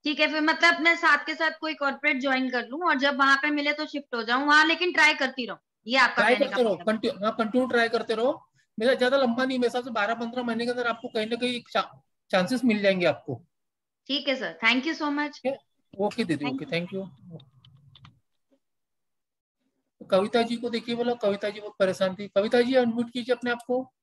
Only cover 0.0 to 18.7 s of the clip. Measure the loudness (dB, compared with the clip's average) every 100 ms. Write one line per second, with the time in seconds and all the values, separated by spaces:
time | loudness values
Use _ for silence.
0 | -4 0 0 2 0 4 2 4 2 4
1 | 2 2 0 -2 -4 -2 -8 -4 -4 -2
2 | -2 0 0 0 0 -4 -4 -4 0 2
3 | 2 4 4 4 2 0 -2 -4 -6 -8
4 | -8 -8 -2 0 4 6 6 2 0 4
5 | 2 2 -2 -4 -8 -10 _ _ -2 2
6 | 2 4 2 2 2 2 0 0 -2 -2
7 | -2 -2 -4 -2 0 0 2 2 2 0
8 | -2 0 0 -2 _ _ _ -2 0 2
9 | 2 4 2 2 0 0 0 -2 -4 -2
10 | -2 -2 -4 -6 -4 -2 -2 -2 -2 -4
11 | -4 -4 -4 -2 -2 -4 -4 -4 -4 -10
12 | _ _ _ 0 2 2 2 4 2 4
13 | 2 0 -6 -10 _ _ _ _ _ _
14 | -6 -4 -2 -4 -4 0 2 2 0 -4
15 | -2 -2 -4 -6 -6 -6 _ _ _ -4
16 | -4 -2 -2 -2 -2 -6 -6 -6 -6 -10
17 | -12 -16 -20 -20 -20 _ _ _ _ -20
18 | -20 _ _ _ _ _ _